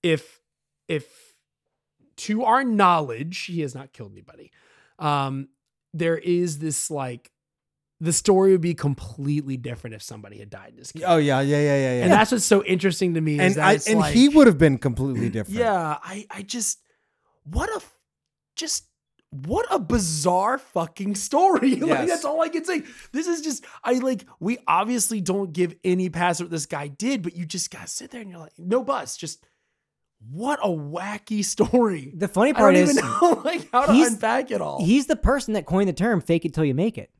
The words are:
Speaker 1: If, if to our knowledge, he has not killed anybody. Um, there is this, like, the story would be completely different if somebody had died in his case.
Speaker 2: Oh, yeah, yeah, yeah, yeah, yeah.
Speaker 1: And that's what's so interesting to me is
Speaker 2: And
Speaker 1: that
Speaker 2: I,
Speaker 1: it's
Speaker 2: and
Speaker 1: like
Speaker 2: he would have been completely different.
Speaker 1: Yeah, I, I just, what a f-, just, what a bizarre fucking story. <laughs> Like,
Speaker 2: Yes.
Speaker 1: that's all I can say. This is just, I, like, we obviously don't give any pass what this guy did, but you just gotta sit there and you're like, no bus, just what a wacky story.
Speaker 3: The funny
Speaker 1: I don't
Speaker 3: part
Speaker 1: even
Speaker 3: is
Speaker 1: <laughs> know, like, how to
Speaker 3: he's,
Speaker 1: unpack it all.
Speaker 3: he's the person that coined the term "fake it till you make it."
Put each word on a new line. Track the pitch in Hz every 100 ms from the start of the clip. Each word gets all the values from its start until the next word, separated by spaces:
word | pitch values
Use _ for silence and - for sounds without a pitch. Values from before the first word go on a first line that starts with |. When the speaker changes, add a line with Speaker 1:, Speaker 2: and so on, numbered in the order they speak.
Speaker 1:
If, | 175 156 - _ _ _ _ _ _
if | 156 - _ _ _ _ _ _ _ _ _ _ -
to | - 214 240
our | 247
knowledge, | 262 214 190 170 143 113 156 180 -
he | 170
has | 147 127
not | 135
killed | _ 107
anybody. | 101 - - - _ _ _ _ _
Um, | 156 143 135 135 135 _ _ _ _
there | 160 165 165
is | 175 175 175 151
this, | 160 139 -
like, | 147 131 120 _ _ _ _ _ _ _ _
the | 160
story | 160 - 190 190
would | 185
be | 170
completely | 160 143 135 - 117 139 147 139 131
different | 120 120 120 110
if |
somebody | - 110 104 104
had | 104
died | 101 -
in | -
his | 127
case. | 156 180
Speaker 2:
Oh, | 165
yeah, | 147 131
yeah, | 139 147
yeah, | 147 139
yeah, | 131 123
yeah. |
Speaker 1:
And | 180
that's | 214 220
what's | 240
so | - 202 196
interesting | 185 190 165 180 165
to |
me | 156 147
is |
Speaker 2:
And | 185 156
Speaker 1:
that | 170
Speaker 2:
I, |
Speaker 1:
it's | 220 -
Speaker 2:
and | 220
Speaker 1:
like | 151
Speaker 2:
he | 185 277
would | 302 262
have | 151
been | 156 131
completely | 139 117 139 120 117
different. | 107 107 214
Speaker 1:
Yeah, | 233 190 160 147
I, | 170 196 214
I | 202
just, | 202 240 220 - _ _ _ _ _ _ 147
what | 196 381
a | 440
f-, | - _ _ _ _ _ _ -
just, | 320 - _ _ _ _ _
what | 139 143 311 480
a | -
bizarre | 170 233 175 156 160 180 202 269
fucking | - - 165 - 196 202
story. | - - 381 339 269 247
<laughs> |
Like, | -
Speaker 2:
Yes. | - 330
Speaker 1:
that's | 330 285
all | 311
I | 320
can | 330 330
say. | 349 - - -
This | 262 330
is | 339
just, | 311 262 - -
I, | -
like, | 254 262 240 - _
we | 175 240 -
obviously | 165 214 247 - 220
don't | 180 190 190
give | 156 175 160 185
any | 180 185
pass | 160 175 170
what | 175
this | 165 143
guy | 147 147
did, | 139 226 269
but | 170 170
you | 160
just | 185 -
gotta | - -
sit | - 254
there | 247
and | 202
you're | 175
like, | 156 _
no | 175 240
bus, | 247 277 170 -
just | 156 - _ _ _ _ _ _ _ _ 107
what | 143 240 294
a | 208
wacky | 165 143 165 196 208 - 214 190
story. | - 208 247 226 170 135 165
Speaker 3:
The | 190
funny | 180 254
Speaker 1:
I |
don't | 294
Speaker 3:
part | 208 185
Speaker 1:
even | 185
Speaker 3:
is | 277
Speaker 1:
<laughs> | - -
know, | 349 - 294
like, | 339 -
how | 240 277
to |
Speaker 3:
he's, | 233 330
Speaker 1:
unpack | 220 220 247 254
it | 202
all. | 151 139
Speaker 3:
he's | 175 262 262
the | 311
person | - 277 -
that | 214 151
coined | 185 196
the |
term | 151 208 202
"fake | - 165 -
it |
till | - 151
you |
make | 131 214 -
it." | -